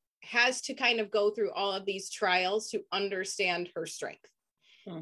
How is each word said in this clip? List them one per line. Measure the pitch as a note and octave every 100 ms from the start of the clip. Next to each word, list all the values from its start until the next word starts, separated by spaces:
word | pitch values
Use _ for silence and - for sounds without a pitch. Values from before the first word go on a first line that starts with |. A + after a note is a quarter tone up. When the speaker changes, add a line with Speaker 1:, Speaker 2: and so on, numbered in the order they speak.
| _ _
Speaker 1:
has | - A#3+ B3 C4
to | -
kind | C4+ B3 A#3
of | G#3
go | G#3+ G#3
through | G#3+ G3+
all | - G3
of | F#3+ G3
these | F#3+ F#3+
trials | - G3 F3+ F#3 G#3 -
to | - -
understand | F#3+ G3+ F#3+ F#3 - F#3+ F3 F3
her | - -
strength. | - C3+ - - _ _ _ _ _ -
Speaker 2:
Mm-hmm. | E3+